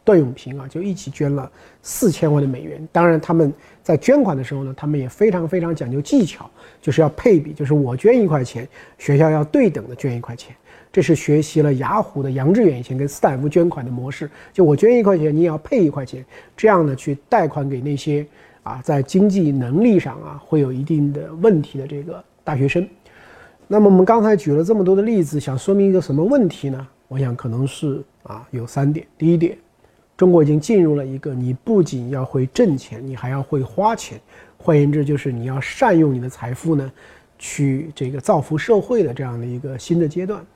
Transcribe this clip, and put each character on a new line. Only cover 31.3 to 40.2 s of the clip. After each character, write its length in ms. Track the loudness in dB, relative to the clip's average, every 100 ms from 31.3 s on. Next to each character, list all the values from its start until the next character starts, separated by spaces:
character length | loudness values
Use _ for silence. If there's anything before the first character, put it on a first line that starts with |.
你 220 | -6 -4 -4
不 180 | 0 0
仅 280 | 0 -4 -6
要 120 | -6
会 220 | -4 -2 -2
挣 280 | 2 2 0
钱， 280 | -6 -14
你 120 | -12 -10
还 140 | -8
要 120 | -8
会 200 | -4 -6
花 340 | -4 -2 -2 -2
钱。 240 | -8 -18 _ -20 -20 _
换 200 | 0 2
言 140 | 4
之， 100 | 2
就 140 | -2 -2
是 160 | -4
你 140 | -6 -6
要 120 | -6
善 400 | -8 0 2 4
用 140 | 4
你 80 | 0
的 80 | -6
财 240 | -10 -10
富 220 | -6 -4
呢， 180 | -2 -4 -12 -20 -20 _ _
去 520 | -12 -4 -2 -2 -6
这 160 | -8 -8
个 100 | -4
造 180 | 0 0
福 200 | 0 -4
社 200 | 0 0
会 240 | 2 0
的 120 | 0
这 100 | -4
样 160 | -8 -8
的 60 | -8
一 120 | -10
个 200 | -10 -10
新 200 | -2 0
的 80 | 0
阶 200 | -2